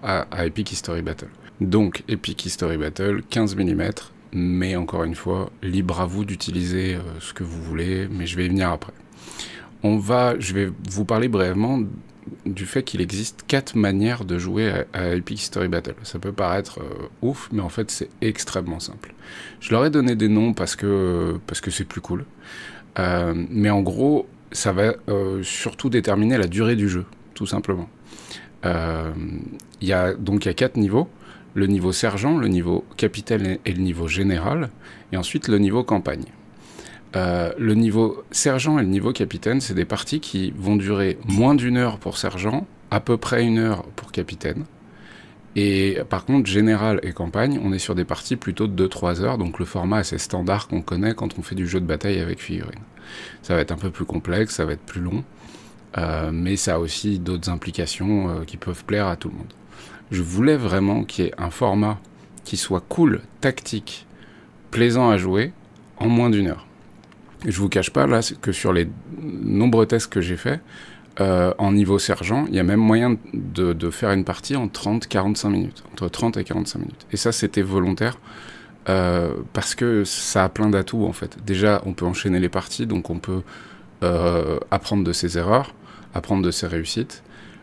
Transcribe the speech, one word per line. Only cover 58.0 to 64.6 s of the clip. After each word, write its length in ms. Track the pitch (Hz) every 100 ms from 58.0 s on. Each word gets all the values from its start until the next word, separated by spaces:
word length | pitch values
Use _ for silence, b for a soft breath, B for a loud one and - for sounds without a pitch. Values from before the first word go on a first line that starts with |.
| 95 104 90
euh, 140 | 82 80
qui 100 | 87
peuvent 300 | - 85 -
plaire 220 | 104 95
à 80 | 87
tout 120 | -
le 60 |
monde. 180 | 95 - - B B B B -
Je 120 | 92
voulais 340 | 85 92 135 147
vraiment 480 | 110 95 98 110
qu'il 220 | - - 90
y 20 |
ait 60 | -
un 140 | 87
format 480 | - 113 101 104 104 - - B -
qui 120 | - 101
soit 280 | - 90 -
cool, 320 | - 160 87 - -
tactique, 640 | 135 - - 107 - - - B B B B -